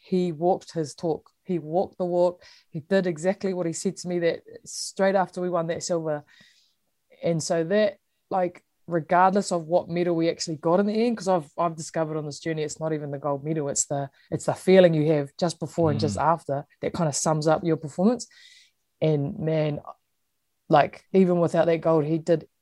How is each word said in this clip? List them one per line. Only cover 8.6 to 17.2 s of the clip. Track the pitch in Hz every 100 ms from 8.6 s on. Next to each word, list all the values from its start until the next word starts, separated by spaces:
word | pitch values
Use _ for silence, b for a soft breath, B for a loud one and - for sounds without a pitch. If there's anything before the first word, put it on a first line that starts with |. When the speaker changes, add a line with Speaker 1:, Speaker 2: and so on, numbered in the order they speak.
| _ _ -
Speaker 1:
regardless | 170 151 175 190 196 196
of | 175 156
what | 175 175
medal | 170 175
we | 165 165
actually | - - 151
got | 165 180
in | 208
the | 214 240
end, | 220
'cause | 175
I've, | 180 147 -
I've | 170 160
discovered | 151 165 156 156
on | 151
this | 139
journey, | 165 156
it's | 147 -
not | 160
even | 156 143
the | 139
gold | 147 143
medal, | 147 160 143
it's | - -
the, | 143 135 b b
it's | 156 -
the |
feeling | 139 - 190 180
you | 160 151
have | 151 143 -
just | 175 -
before | 156 - 165
and | 147
just | 156 101
Speaker 2:
Mm. |
Speaker 1:
after | 143 165 - 139 - _
that | -
kinda | - 160
sums | 135